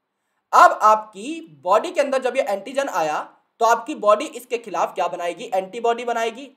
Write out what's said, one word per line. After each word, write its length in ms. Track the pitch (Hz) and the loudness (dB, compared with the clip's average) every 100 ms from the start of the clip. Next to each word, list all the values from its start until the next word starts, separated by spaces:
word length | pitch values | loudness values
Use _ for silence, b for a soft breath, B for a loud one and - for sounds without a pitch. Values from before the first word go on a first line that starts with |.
| _ _ _ _ _ | _ _ _ _ _
अब 260 | 233 339 - | 6 6 6
आपकी 580 | 214 214 - 190 240 330 165 143 | 4 4 0 -12 -12 -12 -14 -8
body 280 | 175 214 330 | 0 2 2
के 100 | 311 | -2
अंदर 220 | 269 262 | 0 -2
जब 140 | 254 262 | -2 -2
ये 60 | |
antigen 440 | 196 196 240 269 277 | -2 -4 -6 -6 -4
आया, 320 | 185 156 165 - _ _ - | -4 -4 -4 -8 _ _ -2
तो 60 | 220 | 2
आपकी 280 | 240 302 254 | 2 -2 -2
body 280 | 208 214 311 | 2 2 0
इसके 320 | 240 - 233 | -12 -8 -8
खिलाफ 360 | 214 170 208 | -6 -4 -2
क्या 120 | - 175 | -2 -4
बनाएगी, 420 | 175 175 170 226 | -4 -6 -6 -4
Antibody 500 | 190 190 240 233 233 | -4 -4 -2 -2 0
बनाएगी। 420 | 240 233 226 226 277 | -2 -4 -4 -6 -14